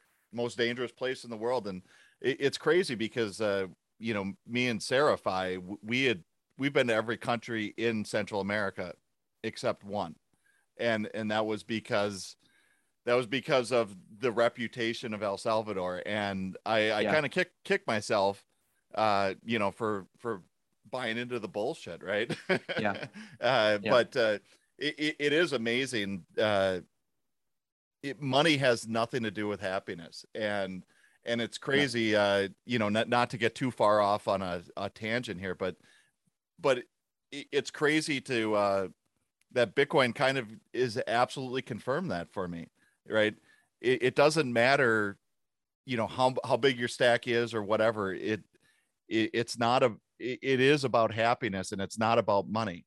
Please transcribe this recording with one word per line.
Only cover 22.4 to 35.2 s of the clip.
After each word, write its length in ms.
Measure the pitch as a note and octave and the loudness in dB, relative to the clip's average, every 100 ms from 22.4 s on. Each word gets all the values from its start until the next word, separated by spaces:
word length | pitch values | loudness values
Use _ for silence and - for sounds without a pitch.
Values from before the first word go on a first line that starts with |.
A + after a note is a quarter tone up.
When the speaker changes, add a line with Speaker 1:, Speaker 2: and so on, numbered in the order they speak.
| - | -2
Speaker 1:
<laughs> 300 | F#3 - E3+ | -2 -2 -2
Speaker 2:
Yeah. 280 | G#2+ G2 C#3+ - G#3+ C3+ | -2 -2 -8 -12 -18 -2
Speaker 1:
Uh, 380 | A#2+ B2+ G#2+ G#2 | 2 4 4 2
Speaker 2:
Yeah. 80 | G#2 | 4
Speaker 1:
but, 260 | A#2 A2 C3+ | 4 4 2
uh, 220 | A2 G#2 - _ _ _ | 2 0 -6 _ _ _
it, 160 | D3 D3+ | -6 -2
it, 180 | D3+ D#3 | -4 0
it 140 | D3 | 0
is 200 | D3+ F3 | 2 2
amazing. 720 | C3 A2+ A#2+ C3+ B2 G2+ G2 - - | 0 0 0 0 -2 -4 -6 -8 0
Uh, 420 | G#2+ G2+ F#2+ F#2 - _ _ _ _ _ _ _ _ _ _ _ | 2 4 2 0 -6 _ _ _ _ _ _ _ _ _ _ _
it, 200 | C#3 C3 | -12 -6
money 340 | C#3+ C3 E3 C#3+ | 0 4 6 6
has 300 | C3+ A#2 A2 | 4 4 2
nothing 380 | A2+ A2+ C3+ | -2 0 0
to 60 | A2+ | -2
do 180 | F#2+ G#2 | -2 -4
with 120 | G2 | -2
happiness. 640 | G2+ G2 - F2+ E2 - - | -2 -4 -6 -12 -12 -18 -14
And, 500 | - G#2+ G#2 F#2+ F#2 - _ _ _ | -6 -2 -2 -4 -6 -14 _ _ _
and 160 | - A#2 | -4 -4
it's 180 | A2 - | -4 -6
Speaker 2:
Yeah. 40 | |
Speaker 1:
crazy, 520 | - C#3 C#3+ A#2+ A2 G#2+ | 0 2 2 0 2 4
uh, 320 | G2+ G2+ G2 - | 4 2 0 -6
you 140 | - A#2+ | -4 0
know, 100 | G#2 | 2
not, 200 | G#2+ A2+ | 0 2
not 220 | A#2+ A#2+ | 2 0
to 80 | A2+ | 0
get 160 | A2+ | -2
too 160 | - C3 | -2 -6
far 300 | - A2 G#2+ | 2 4 6
off 280 | G2+ G#2 - | 4 2 0
on 120 | G2 | -2
a, 220 | F#2 F2 E2+ - | -2 -6 -8 -10
a 120 | G2 | -10
tangent 520 | - A2 A#2+ | -8 -4 -4